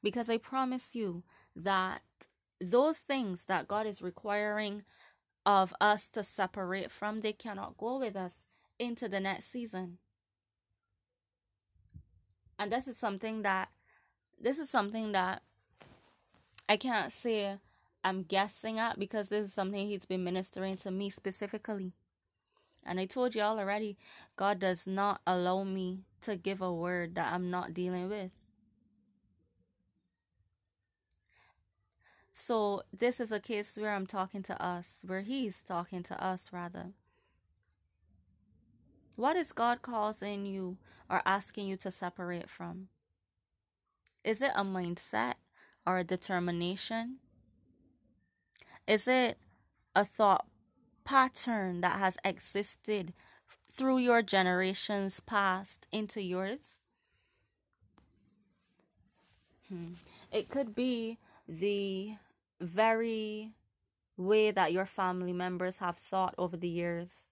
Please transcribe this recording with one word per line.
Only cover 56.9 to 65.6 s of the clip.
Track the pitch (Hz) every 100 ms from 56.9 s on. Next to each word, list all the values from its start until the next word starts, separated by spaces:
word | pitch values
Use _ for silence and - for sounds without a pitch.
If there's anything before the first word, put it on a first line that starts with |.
| _ _ _ _ _ _ _ _ _ _ _ _ _ _ _ _ _ _ _ _ _ _ _ _ _ _ _ -
Hmm. | 180 170 175 - - -
It | 220 -
could | 269 247
be | 214 254 240 226 226 _ - -
the | 165 202 202 196 190 202 214 _ _ _ _
very | 180 175 220 226 233 220 214 214 220 220 _ _ _ _ _ -
way | 185 214 214
that | 202 165
your | 180 190
family | - 185 180 180
members | 180 180 180